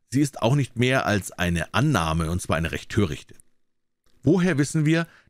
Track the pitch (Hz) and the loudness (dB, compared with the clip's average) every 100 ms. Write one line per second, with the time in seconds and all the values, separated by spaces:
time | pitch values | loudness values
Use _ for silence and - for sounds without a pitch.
0 | - 131 147 - 113 143 131 113 123 131 | -6 -2 -2 0 0 2 0 0 0 0
1 | - 104 - - 87 85 - 101 147 117 | 0 -2 -2 -4 -2 -2 -2 0 0 2
2 | 80 80 80 87 - 78 82 71 - - | 0 0 -2 -4 -2 -2 -2 -6 -4 -2
3 | 95 69 - - _ _ _ _ _ _ | -2 -4 -14 -20 _ _ _ _ _ _
4 | _ _ 135 185 180 143 147 160 151 165 | _ _ 2 2 2 2 0 2 2 2
5 | 165 - _ | -2 -10 _